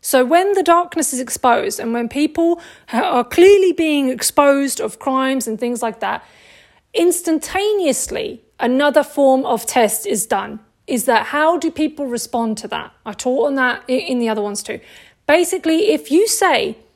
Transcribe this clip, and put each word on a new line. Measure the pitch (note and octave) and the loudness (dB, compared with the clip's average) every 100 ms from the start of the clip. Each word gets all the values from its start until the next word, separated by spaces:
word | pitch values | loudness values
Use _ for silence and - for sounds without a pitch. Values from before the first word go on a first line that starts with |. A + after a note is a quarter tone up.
So | - C4 | 0 0
when | B3+ E4 G4 | 4 2 2
the | G4 | 2
darkness | E4+ E4+ F4 D#4+ D4+ | 4 2 2 -4 -4
is | B3 | -4
exposed | B3+ - C4 A#3 G3 - | -6 -2 2 2 0 -6
and | A#3 | -4
when | A#3 A#3 | -4 -4
people | C#4+ D#4 D4+ E4+ E4+ - - _ | -2 -2 0 0 0 -6 -20 _
ha-, | A3+ | -2
are | F4+ B3 | 0 0
clearly | A#3+ - F4+ G4+ F#4+ | 0 6 8 8 4
being | E4 D#4+ D4 C4+ | 0 0 0 -2
exposed | B3+ - - C#4+ C#4 C#4 - | -2 -2 2 4 4 0 -4
of | D#4+ - | -8 -6
crimes | - C4 C4 C4+ A#3 | -4 -2 0 -2 -4
and | A3 | -6
things | A#3+ A#3+ | -6 -4
like | A#3 A3 | -6 -6
that, | G3 G#3+ - _ _ - _ _ _ | -6 -8 -12 _ _ -20 _ _ _
instantaneously | - E4+ F4 - D#4+ - F#4 G#4 G#4 E4 - - - - A#3 _ _ | 0 2 0 -2 -2 -2 -2 0 0 0 -2 -4 -8 -8 -12 _ _
another | A#3 C4 D4 D4+ | 0 2 4 2
form | D4 - C#4 C4 C4+ | 0 2 4 4 0
of | A#3 | -4
test | - B3+ G#3+ G#3+ - | 0 2 2 0 -4
is | G#3+ - | -4 -2
done. | G3+ G3+ A3 _ _ - | -4 -4 -14 _ _ -6
Is | C4 C4+ | -4 2
that | A#3 - | 0 0
how | D4 D#4 E4+ | 0 2 2
do | E4 | -2
people | D#4+ D#4 D4+ C#4 | -2 -4 -4 -6
respond | A#3+ - B3 A3+ G#3+ | -6 -6 -4 -4 -4
to | G#3+ | -6
that? | - - _ A3+ | -10 -10 _ -16
I | |
taught | G#3 B3+ C4 D4 | -6 -2 0 0
on | |
that | C4+ B3+ A#3+ - | 0 0 -2 -4
i-, | |
in | C4 E4+ B3+ | -4 -2 -2
the | A#3 | -2
other | G#3+ | -2
ones | G#3 G3+ | -4 -8
too. | - G#3+ - - - _ - | -10 -12 -14 -20 -20 _ 2
Basically, | D#4 F4 F#4 D#4+ D#4+ G#4 | 2 2 -2 -2 0 2
if | D#4 - | 0 0
you | D#4 A4 | 0 2
say | - F#4 C4+ - A3 _ | 2 2 0 -2 -8 _